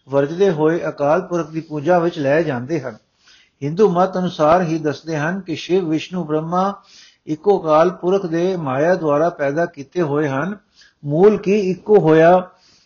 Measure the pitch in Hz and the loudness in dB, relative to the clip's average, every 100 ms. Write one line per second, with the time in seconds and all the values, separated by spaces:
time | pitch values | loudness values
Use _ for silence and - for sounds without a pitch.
0 | - 139 143 170 196 156 156 170 160 139 | -4 0 0 2 0 2 0 0 -4 -2
1 | 143 165 180 175 156 160 151 151 143 180 | 0 0 0 -6 -6 -10 -10 -6 0 2
2 | 170 170 135 147 160 123 127 165 131 110 | 0 -2 0 0 0 -4 -6 -6 -8 -14
3 | _ _ _ _ _ - 139 165 208 175 | _ _ _ _ _ -10 -6 2 2 4
4 | 185 185 180 180 151 175 170 160 151 135 | 0 0 -4 0 2 2 2 -2 -4 -6
5 | 156 156 151 196 185 147 - 180 170 156 | -6 -6 -4 -6 -8 -10 -2 -2 -2 -4
6 | - 180 156 156 160 180 196 196 _ - | -4 -8 -4 -4 -2 -2 -2 -6 _ -20
7 | - _ - 151 202 190 165 151 180 180 | -20 _ -10 -4 0 0 2 4 4 0
8 | 175 190 185 165 180 185 147 131 160 185 | -2 -2 -2 -2 -2 -2 -4 0 0 0
9 | 160 143 170 170 143 143 170 - 131 180 | 0 0 0 -2 -4 -2 -4 -6 -10 -4
10 | 160 143 151 135 165 208 _ _ _ _ | -2 -2 -2 -4 -6 -8 _ _ _ _
11 | 147 151 208 202 180 208 185 180 - 208 | -4 4 4 4 0 0 0 -4 2 4
12 | 160 160 165 185 185 _ _ _ | 6 6 6 4 2 _ _ _